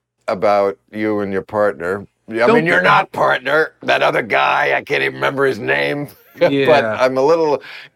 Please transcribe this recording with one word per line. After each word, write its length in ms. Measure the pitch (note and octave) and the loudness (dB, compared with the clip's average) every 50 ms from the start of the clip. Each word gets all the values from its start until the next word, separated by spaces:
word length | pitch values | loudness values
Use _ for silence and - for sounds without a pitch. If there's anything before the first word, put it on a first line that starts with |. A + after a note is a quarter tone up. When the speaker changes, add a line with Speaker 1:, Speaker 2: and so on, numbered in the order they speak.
| _ _ _ _ _ | _ _ _ _ _
Speaker 1:
about 500 | - A2 F#2 G#2+ G#2 G#2 G2+ G2+ G2 G2 - _ _ | -6 -4 0 2 2 2 4 2 0 -2 -6 _ _
you 280 | G#2 G#2+ G#2+ G#2+ G#2+ G#2 | -8 -4 -2 -2 -2 -2
and 140 | G2+ G2 G2 | -2 -4 -4
your 80 | F#2+ | -6
partner. 680 | - - G#2+ G#2 G#2 G2+ C#2+ C#2+ E2+ F2 G2 G#2 G2 - _ _ _ - | -6 -4 -2 0 0 0 -2 -2 -4 -6 -6 -6 -8 -12 _ _ _ -8
I 40 | A2+ | -4
Speaker 2:
Don't 200 | A#2 A#2 - - | 0 2 4 4
Speaker 1:
mean, 100 | - D#3+ | 4 2
you're 140 | E3+ F3 F3+ | 2 0 2
Speaker 2:
be. 60 | F#3 | 2
Speaker 1:
not 260 | F#3 F#3+ F#3+ F#3+ - | 2 2 2 0 -2
partner. 640 | - D3 C#3+ C#3 C#3+ C3+ B2+ C3+ D3 D#3+ D#3 - - _ | -2 -2 -2 0 -2 -2 -2 -2 0 0 0 -2 -6 _
That 200 | - B2 B2+ C3+ C#3+ | -4 -2 0 0 0
other 180 | D3+ D3 D3+ | 0 0 -2
guy, 560 | B2+ - C#3 C3+ C#3 C#3 C#3 C#3 D3 C#3+ C3 | -2 -2 0 0 0 0 0 0 0 0 -2
I 60 | C3 - | -4 -4
can't 200 | - C#3+ C#3 C3+ | -4 -4 -2 -2
even 120 | C#3 C3 | -4 -4
remember 300 | C3 C3+ C#3 C#3 C#3 C#3 | -4 -4 -4 -2 0 0
his 140 | C3 B2 G#2 | 0 0 -2
name. 480 | B2 C3 C#3 D3 C#3+ C#3+ D3 D3 C#3+ - - | -2 -2 -2 -2 -2 -2 -4 -4 -8 -10 -14
<laughs> 40 | - _ _ - - | -20 _ _ -4 0
But 120 | F3 D#3 C#3 | 0 2 2
Speaker 2:
Yeah. 440 | C#3 C3+ C3 D3 C#3 A#2+ A2 G#2+ - | 2 2 4 4 2 2 0 0 0
Speaker 1:
I'm 180 | B2+ C3 C3 | 0 0 2
a 40 | C3 | 2
little, 400 | C3+ D3+ E3 E3+ D#3+ D3+ C#3 - - - - - - - _ | 2 4 4 2 2 0 0 -2 -4 -8 -20 -20 -20 -10 _